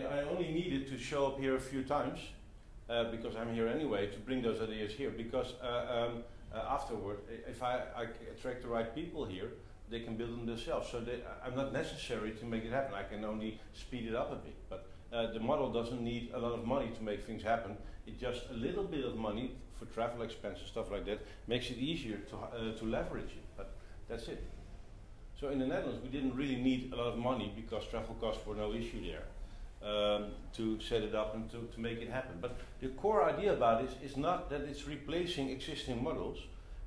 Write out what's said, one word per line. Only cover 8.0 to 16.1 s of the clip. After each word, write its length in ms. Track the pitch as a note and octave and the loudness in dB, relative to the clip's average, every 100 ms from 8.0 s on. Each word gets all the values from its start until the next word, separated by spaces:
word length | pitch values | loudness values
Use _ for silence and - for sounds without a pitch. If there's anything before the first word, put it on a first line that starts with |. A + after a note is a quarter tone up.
| A#2 | -4
c-, 200 | - G#2+ G#2+ | -6 -10 -6
attract 260 | B2+ B2 | -4 -4
the 60 | A#2+ | 0
right 240 | A#2 A2+ | 2 2
people 320 | D3 E3 D#3+ | -2 -4 -2
here, 280 | A2 F#2 G#2 - - - - | -4 -4 -6 -8 -12 -14 -6
they 120 | A#2 | -4
can 160 | A#2 A2+ | -2 -2
build 140 | A#2 | -2
them 160 | A#2 A#2 | -2 -2
themselves. 420 | A2+ E3 D3+ - | -2 0 0 0
So 80 | A#2+ | -2
they, 220 | A2+ B2 | -2 -4
I, 240 | F#2+ - B2+ | -4 -6 -2
I'm 80 | |
not 180 | B2+ C3+ | 0 0
necessary 600 | C3 - - - A2+ G#2+ | 0 -2 -4 -2 -2 -2
to 120 | A2 | -4
make 200 | A#2 A2+ | -2 -2
it 80 | A2+ | 2
happen. 220 | C3 C3+ | 2 2
I 100 | G2 | -2
can 200 | - G#2 | -4 -4
only 360 | G#2+ A2 A2 A2 - | -2 -2 -2 -4 -10
speed 360 | - - B2 A2+ | -12 -6 -4 0
it 80 | A2+ | 0
up 160 | - | 0
a 40 | B2+ | -2
bit. 200 | - - - | -8 -12 -8
But, 180 | F#2+ - - - | -8 -8 -14 -2
uh, 160 | A#2 A2+ | 2 2
the 120 | A2+ | 2
model 300 | A#2 D3 B2+ | 4 4 4
doesn't 300 | A#2 A2+ B2+ | 2 2 0
need 300 | A#2 | 0